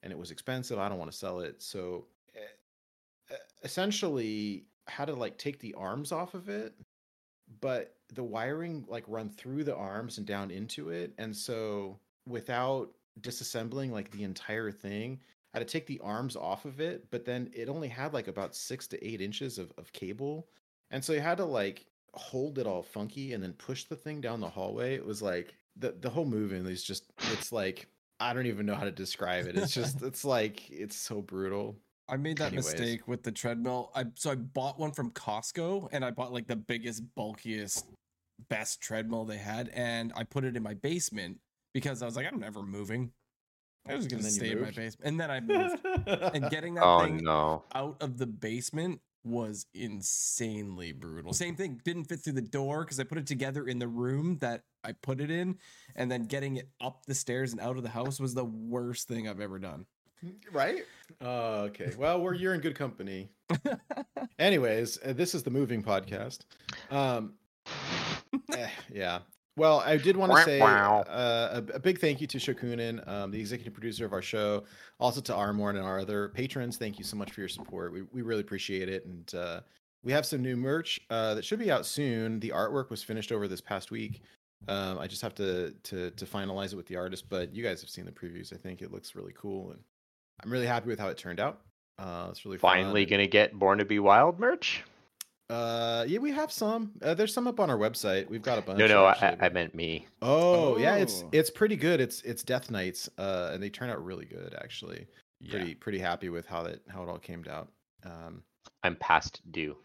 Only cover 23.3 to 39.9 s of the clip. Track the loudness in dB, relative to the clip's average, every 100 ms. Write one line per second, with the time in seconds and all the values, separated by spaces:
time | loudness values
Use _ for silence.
23.3 | -6 -6 -8 -8 -8 -8 -10 -8 -6 -4
24.3 | -4 -6 -4 -6 -4 -4 -4 -6 -4 -2
25.3 | -2 -6 -14 _ -6 -6 -4 -4 -2 0
26.3 | 0 0 -2 -4 -6 -6 -8 _ -8 -4
27.3 | -4 -4 -2 -2 -4 -12 _ _ _ -2
28.3 | 0 0 0 -2 -2 -4 -4 -8 -4 -2
29.3 | 0 0 0 0 0 -2 -2 -6 -4 2
30.3 | 2 2 -2 -14 -10 -10 -8 -8 -6 -6
31.3 | -4 -2 -2 -4 -8 _ _ -6 -4 -2
32.3 | -2 -2 -2 -2 -2 -2 -4 -4 -6 -4
33.3 | -4 -4 -2 -2 -2 -4 -4 -6 -4 -4
34.3 | -2 -4 -4 -4 -2 -6 -4 -6 -6 -4
35.3 | -4 -4 -4 -2 -2 -4 -4 -2 -4 -4
36.3 | -4 -4 -4 -2 -4 -2 -8 -10 -6 -6
37.3 | -6 -4 -4 -2 -4 -6 -16 _ _ _
38.3 | _ -4 -4 -2 -6 -4 -4 -2 -4 -4
39.3 | -6 -6 -4 -4 -4 -2